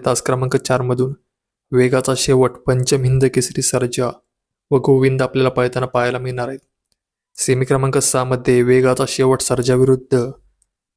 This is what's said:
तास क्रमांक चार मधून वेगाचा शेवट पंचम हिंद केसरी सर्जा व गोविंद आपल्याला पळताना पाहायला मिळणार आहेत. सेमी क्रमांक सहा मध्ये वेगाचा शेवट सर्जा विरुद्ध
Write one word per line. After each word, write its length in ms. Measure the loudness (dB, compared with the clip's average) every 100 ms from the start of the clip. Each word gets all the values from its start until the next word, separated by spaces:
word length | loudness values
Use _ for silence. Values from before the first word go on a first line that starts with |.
| 0
तास 160 | -2
क्रमांक 340 | -2 -2 -2 -4
चार 260 | -2 -2
मधून 320 | -2 -2 -4 -6 _ _ _ _ _
वेगाचा 420 | 0 2 0 -2 -2
शेवट 340 | 0 2 2 -2 -2
पंचम 360 | -2 0 0
हिंद 220 | 0 2 2
केसरी 280 | 0 -2 -4
सर्जा 480 | -2 -2 -2 -2 -6 -6 _ _ _ _ _
व 60 | -2
गोविंद 440 | 2 2 2 0
आपल्याला 280 | -2 0 -2
पळताना 360 | 0 -2 -2 -4
पाहायला 340 | -2 -2 -4
मिळणार 280 | -6 -8 -8
आहेत. 120 | -10 -18 _ _ _ _ _ _ -8
सेमी 300 | -2 0 2
क्रमांक 320 | 0 2 0
सहा 260 | 0 0
मध्ये 380 | -2 -2 2 2
वेगाचा 420 | 4 4 4 2 -2
शेवट 340 | 0 2 2
सर्जा 340 | 0 -2 0 2
विरुद्ध 440 | 4 2 0 -2 -2 -8 _ _ _ _ _